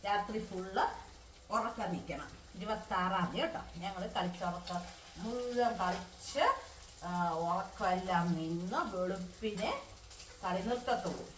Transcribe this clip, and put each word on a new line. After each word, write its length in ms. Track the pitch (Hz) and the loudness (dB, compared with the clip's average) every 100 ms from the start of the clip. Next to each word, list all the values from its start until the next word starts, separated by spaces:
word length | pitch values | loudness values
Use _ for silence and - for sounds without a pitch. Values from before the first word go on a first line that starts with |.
| 202 | 2
രാത്രി 320 | 202 208 214 180 | 2 2 -2 -4
ഫുള്ള് 360 | 185 185 208 - - - - - - - | -6 -2 2 2 0 -12 -16 -18 -20 0
ഉറക്കം 340 | 214 226 - 175 | 0 0 -2 -2
നിൽക്കണം. 380 | - - 143 - - - 180 | -2 -2 -6 -6 -12 -14 -8
ഇരുപത്താറാം 680 | 208 214 - 190 185 185 175 | -2 -2 2 2 4 4 2
തീയതി 140 | - 320 | 2 0
കേട്ടോ. 160 | - - 165 | 0 -6 -6
ഞങ്ങൾ 200 | 190 185 208 214 | -6 -4 -2 0
കളിച്ചുറക്കം 640 | 180 - 180 175 - 180 - - - 175 | 0 0 -2 -2 -2 -4 -4 -12 -14 -8
മുഴുവൻ 500 | 214 247 247 240 240 180 | -2 -2 0 4 4 4
കളിച്ച്, 640 | 185 180 - - - 277 349 523 - - - - 175 | 2 2 -4 -10 -4 4 4 4 -2 -14 -16 -10 -2
ആ, 20 | 175 175 160 | 2 2 2
ഉറക്കമെല്ലാം 800 | 170 180 - - 196 185 185 180 175 160 | 2 2 0 0 2 2 4 4 6 4
നിന്ന് 420 | 160 170 180 269 320 | 2 0 0 0 0
വെളുപ്പിനെ 800 | 180 180 190 180 - 220 180 214 554 - - - - - - | 0 0 0 -4 -4 -2 0 0 -2 -6 -16 -16 -14 -14 -6
കളി 200 | 190 190 226 | 0 0 2
നിർത്തത്തുള്ളൂ. 580 | 240 254 233 170 - - | 0 4 2 2 -4 -6